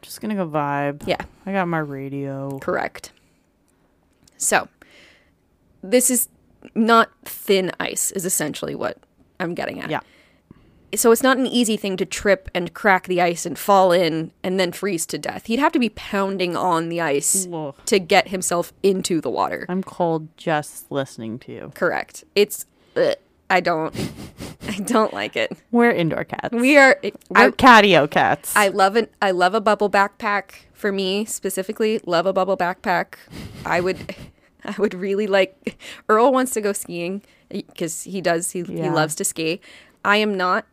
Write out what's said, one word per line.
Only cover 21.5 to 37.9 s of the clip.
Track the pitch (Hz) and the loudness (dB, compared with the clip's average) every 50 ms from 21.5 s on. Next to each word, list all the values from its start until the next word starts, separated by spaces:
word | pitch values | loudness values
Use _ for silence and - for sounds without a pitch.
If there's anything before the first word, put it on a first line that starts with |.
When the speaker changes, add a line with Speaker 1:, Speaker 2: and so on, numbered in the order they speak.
| 123 | -16
Speaker 1:
you. | 110 - - 143 | -14 -14 -16 -8
Speaker 2:
Correct. | - 196 170 - 69 - - - - - _ _ | -2 -2 -2 -2 -2 -6 -8 -14 -20 -20 _ _
It's, | 196 208 214 - - - _ _ _ _ _ _ | 2 2 2 0 -14 -14 _ _ _ _ _ _
uh, | - - 143 - - _ _ _ _ _ _ | 0 0 0 0 -4 _ _ _ _ _ _
I | 190 180 | 0 0
don't, | 175 175 170 160 160 156 - - - - - - - - - | 2 0 -2 -2 -4 -6 -6 -8 -8 -8 -10 -14 -18 -18 -16
<laughs> | - - - - _ - - | -16 -16 -16 -16 _ -10 -8
I | 214 185 | -8 -6
don't | 202 180 - 220 220 - - | -6 -2 0 0 0 0 -2
like | 101 101 - - | -6 -8 -6 -4
it. | - 110 - - - _ _ | -4 -4 -4 -6 -12 _ _
Speaker 1:
We're | - 233 240 240 | 2 4 4 4
indoor | 233 127 170 160 - - - | 4 2 0 0 0 -2 -4
cats. | _ - - - - - | _ -8 -8 -6 -4 -2
Speaker 2:
We | 233 240 262 302 285 | 0 2 6 8 8
are, | 269 269 - - - | 8 8 6 4 0
Speaker 1:
We're | 202 - - _ _ 180 | -8 -8 -10 _ _ 4
Speaker 2:
I, | 185 208 262 | 6 6 6
Speaker 1:
catio | 240 - - 254 240 220 202 196 180 156 139 151 | 4 6 8 10 10 10 10 8 6 6 4 4
cats. | - 180 139 107 123 - - - - | 2 2 2 2 2 -2 -4 -2 2
Speaker 2:
I | 214 208 196 | 2 2 2
love | - 208 196 196 196 | 4 4 2 4 4
it. | 233 226 - _ _ | 2 -2 -2 _ _
I | - 202 190 | 0 0 2
love | 175 180 180 185 | 4 2 2 2
a | 226 | 2
bubble | 202 214 208 202 214 202 | 2 2 2 2 0 2
backpack. | 196 202 196 208 _ _ - 214 202 202 190 _ - - - _ _ | 4 2 2 2 _ _ -6 -4 -4 -4 -6 _ -20 -20 -20 _ _
For | _ - 214 196 | _ -4 -4 -2
me | 196 196 185 190 202 220 | -2 -2 -2 -2 -2 -4
specifically, | 220 - - _ 196 - - 185 - 220 - 226 220 220 226 - | -6 -8 -8 _ -6 -6 -6 -6 -6 -4 -2 -2 0 0 -2 -2
love | - 175 165 175 | 0 0 0 2
a | 190 185 | 2 2
bubble | 190 185 185 190 | 0 2 0 0
backpack. | 185 180 175 185 _ - 220 180 170 185 _ - - - _ - - - - - - - | -2 -2 -4 -4 _ -4 -2 0 0 -2 _ -10 -20 -20 _ -18 -16 -16 -16 -16 -12 -4
I | - 160 175 | -2 -2 0
would, | 180 185 185 180 - - 185 - - - _ _ | 0 0 -4 -4 -8 -14 -14 -16 -16 -20 _ _
<laughs> | _ _ _ _ - | _ _ _ _ -12
I | - 208 - | -10 -4 -2
would | - 214 202 | -2 -2 -2
really | 180 185 196 196 196 214 | -4 -4 -4 -2 -2 0
like, | 202 190 196 190 185 - _ _ - - _ - - - - _ _ | 2 4 2 2 2 -2 _ _ -12 -12 _ -18 -20 -20 -20 _ _
Earl | 214 214 233 285 262 | 4 6 6 6 4
wants | 262 254 254 - | 4 0 0 -2
to | 220 | -2
go | 208 208 202 | -2 -2 -4
skiing | - - - 170 170 170 170 190 202 _ _ _ _ _ _ - 202 - _ - | -4 -6 -8 -8 -6 -6 -6 -6 -8 _ _ _ _ _ _ -10 -10 -10 _ -10
'cause | - 185 165 | -8 -8 -6